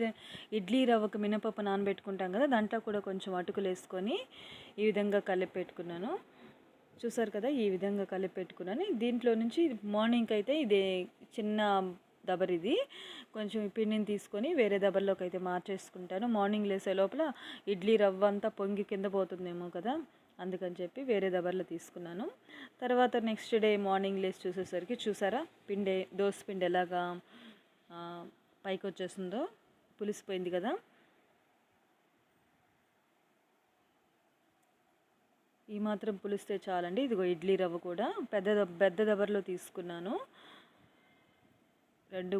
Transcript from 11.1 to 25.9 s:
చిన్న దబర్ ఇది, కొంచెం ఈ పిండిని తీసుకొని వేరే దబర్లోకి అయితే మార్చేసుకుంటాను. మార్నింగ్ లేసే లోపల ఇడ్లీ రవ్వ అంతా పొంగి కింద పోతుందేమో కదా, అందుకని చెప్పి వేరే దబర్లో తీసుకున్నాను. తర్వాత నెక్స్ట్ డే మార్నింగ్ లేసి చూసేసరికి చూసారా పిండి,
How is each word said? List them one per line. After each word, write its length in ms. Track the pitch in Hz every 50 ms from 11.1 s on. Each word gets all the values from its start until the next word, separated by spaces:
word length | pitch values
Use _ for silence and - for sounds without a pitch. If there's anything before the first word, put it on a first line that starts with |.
| - _ - - - -
చిన్న 240 | 214 214 214 214 214 208 202 196 190 185 175 - - _ _ _ - -
దబర్ 220 | 185 170 185 180 180 170
ఇది, 180 | 165 214 302 453 554 - - - - - - 294 254 - -
కొంచెం 240 | 220 214 202 202 220 208 202
ఈ 40 | - 226
పిండిని 280 | 220 214 214 214 208 196 208
తీసుకొని 360 | 196 - - - 202 226 311 359 294
వేరే 160 | 226 202 202 196 190
దబర్లోకి 380 | 202 180 196 196 196 190 190 185
అయితే 140 | 180 170 180 185 180
మార్చేసుకుంటాను. 800 | 180 180 175 - 196 185 - - - 190 180 180 185 190 226 247 226 208
మార్నింగ్ 320 | 196 202 214 214 208 202
లేసే 220 | 196 196 - 202 185 185
లోపల 220 | 196 196 - 269 320 302 - - - - - - - - 202
ఇడ్లీ 220 | 180 175 208 226 214 208
రవ్వ 200 | 196 185 190 202 208 202
అంతా 160 | 202 - 220 - -
పొంగి 260 | 202 196 208 202 202 -
కింద 160 | 208 196 196 202 190 196
పోతుందేమో 500 | 190 180 190 175 180 175 175 175 175 175 - 175
కదా, 160 | 170 226 277 330 294 - _ _ _ _ _ - 180
అందుకని 320 | 185 185 180 190 180 180 175
చెప్పి 220 | 180 170 - 254 277 262
వేరే 160 | 220 202 190 190 180
దబర్లో 280 | 180 170 180 180 185 175 -
తీసుకున్నాను. 540 | 165 170 - - - 180 175 165 170 185 247 370 508 - _ - - - 277 - - -
తర్వాత 360 | 254 247 247 247 247 240 247 240 220 226
నెక్స్ట్ 240 | 220 208 - - 240 220 208
డే 60 | 214 208 202 202
మార్నింగ్ 340 | 196 190 190 196 196 196 190 190
లేసి 160 | 185 185 - -
చూసేసరికి 520 | 185 175 190 185 - - 175 175 180 240 220 -
చూసారా 360 | 220 196 - 208 190 202 262 330 - - _ _ -
పిండి, 280 | 202 196 202 190